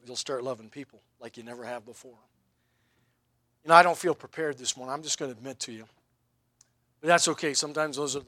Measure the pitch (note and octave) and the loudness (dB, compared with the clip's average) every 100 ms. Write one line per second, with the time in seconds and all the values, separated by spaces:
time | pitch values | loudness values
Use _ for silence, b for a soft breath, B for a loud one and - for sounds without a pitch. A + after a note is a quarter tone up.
0 | A#2+ B2 - C3+ B2+ A#2 A2 C#3+ C3+ G#2 | -10 -8 -6 -4 -4 -8 -10 -16 -16 -18
1 | _ - A#2 A#2+ A#2 A#2+ A#2 A#2+ A2+ A#2 | _ -18 -16 -14 -14 -12 -10 -10 -12 -20
2 | C3 A2+ _ _ _ _ _ _ _ _ | -20 -20 _ _ _ _ _ _ _ _
3 | _ _ _ _ _ _ D3+ E3 F3 D#3+ | _ _ _ _ _ _ 8 10 10 6
4 | F3 D3 B2+ - D#3 C3 B2 - B2+ C#3 | 0 -2 -4 -6 -6 -6 -6 -6 -6 -8
5 | D#3 - C#3+ A2+ C3 B2+ - A2 A2+ _ | -4 -4 -4 -8 -12 -10 -10 -12 -16 _
6 | _ _ _ _ _ _ _ _ _ _ | _ _ _ _ _ _ _ _ _ _
7 | D#3 E3+ E3+ D3+ D#3+ C3+ D3+ D3 D#3 C3+ | 4 4 4 0 -2 -2 -4 -2 -4 -2
8 | D3 C#3 | -4 -6